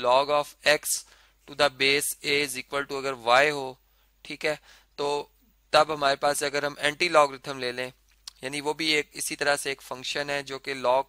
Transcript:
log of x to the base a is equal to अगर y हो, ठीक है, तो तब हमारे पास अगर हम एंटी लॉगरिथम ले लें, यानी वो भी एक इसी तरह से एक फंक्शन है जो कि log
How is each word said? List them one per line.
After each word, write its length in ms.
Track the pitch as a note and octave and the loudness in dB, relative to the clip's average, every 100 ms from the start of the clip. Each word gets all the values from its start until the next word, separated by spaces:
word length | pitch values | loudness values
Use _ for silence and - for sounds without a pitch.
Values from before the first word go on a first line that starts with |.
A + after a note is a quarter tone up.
log 320 | B2 B2+ C#3+ | 2 4 4
of 180 | D3 C#3+ - D3+ | 0 -2 -2 2
x 300 | D3+ - - - - _ _ - | 2 0 -6 -8 -20 _ _ -10
to 80 | C#3+ | 0
the 140 | C#3+ C3 | 0 2
base 300 | C3+ C#3+ - - | 2 2 0 -6
a 120 | D3 C#3+ | -2 -2
is 160 | D3 B2 | -2 -6
equal 320 | - C#3 C#3 | -8 -6 -6
to 80 | C#3 | -6
अगर 180 | C3+ C3 A2+ | -6 -4 4
y 220 | B2 D3 | 6 6
हो, 260 | D3 C3 B2+ _ _ _ _ | 2 -6 -12 _ _ _ _
ठीक 200 | - D3 | -16 -6
है, 140 | D#3+ D3+ _ - _ - | -4 -4 _ -20 _ -6
तो 320 | C#3+ C#3+ - _ _ _ _ | -4 -4 -6 _ _ _ _
तब 180 | D3+ D#3 | 4 4
हमारे 240 | D3+ C#3+ C#3+ | 2 0 2
पास 240 | D3 C#3+ | 0 0
अगर 200 | C#3+ C#3+ | -2 -2
हम 120 | D3 D3 | -4 -2
एंटी 280 | D3 D3 F3+ | -2 0 2
लॉगरिथम 500 | D#3+ D3 C3+ D3 C3+ | 4 4 0 -10 -8
ले 140 | B2 | -6
लें, 200 | B2 B2+ - _ _ - - | -6 -8 -10 _ _ -20 -12
यानी 160 | B2+ C#3+ | -8 -6
वो 120 | C#3+ | -4
भी 140 | D3+ D#3+ | -2 0
एक 160 | D3+ D3 | 0 0
इसी 220 | - - D#3 | -6 -8 -2
तरह 200 | C#3+ C#3+ | 0 0
से 140 | - | -2
एक 80 | C3+ | -8
फंक्शन 480 | - B2+ C3 D3 C#3+ | -10 -10 -8 -6 -4
है 120 | C#3+ | -4
जो 160 | C#3 C3+ | -6 -10
कि 160 | C#3 | -8
log 300 | C3+ B2 C3 | -4 0 0